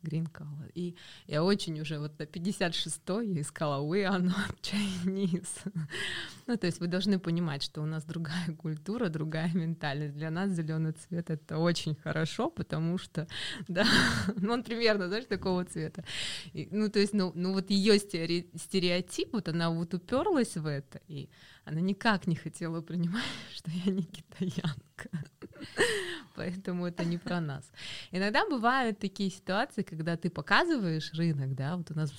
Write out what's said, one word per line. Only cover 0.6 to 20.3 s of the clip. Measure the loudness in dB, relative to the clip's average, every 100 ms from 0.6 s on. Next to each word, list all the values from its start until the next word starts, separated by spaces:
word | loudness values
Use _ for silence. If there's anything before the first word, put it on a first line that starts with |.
| -10 -6
И | -6 -6 -14 -20 -4
я | 2
очень | 4 4 2 -4
уже | -4 -4
вот | -6 -8
на | -10
пятьдесят | -4 -4 0 0 0
шестой | -4 -6 -2 -2 0
я | -2
искала: | -2 -2 0 0
«We | 0 0
are | 2 2
not | 2 2 -2 -4
<laughs> |
Chinese». | -4 0 0 0 0 2 2 0 -2 -8 -6 -6 -6 -4 -4 -6 -8 -10 -2
Ну, | 0
то | 0
есть | 0
вы | 0
должны | 2 4 2
понимать, | 2 0 0 -2
что | -4 -4
у | -2
нас | -2 -4
другая | -4 -2 -2 -2 -4
культура, | -4 -4 -2 0 0
другая | 0 -2 0 2
ментальность. | 2 2 0 -2 -2 -2 -4
Для | -4
нас | 0 0
зеленый | 0 0 0 0
цвет — | -2 -4 -4 -2
это | -4 -2 2
очень | 4 4 0 -2
хорошо, | -2 0 0 0 -2
потому | -2 -4 0 0 -2
что, | -4 -6 -6 -6 -8
<laughs> | -8 -2
да, | 2 6 6 6 2 0 0
ну, | 0
он | 0
примерно, | 0 2 4 4 2
знаешь, | -2 -2
такого | -2 2 2 0
цвета. | -4 -6 -6 -8 -6 -6 -6 -8
И, | -8 -4
ну, | 0 2
то | 4
есть, | 4
ну, | 4 2 0
ну, | 0
вот | 0 2
ее | 4 8 6
стере-, | 6 -2 0 0 -2 -10
стереотип, | -2 2 4 2 0 -4 -2
вот | -2 -2
она | 0 2
вот | 0 -2
уперлась | -4 0 0 4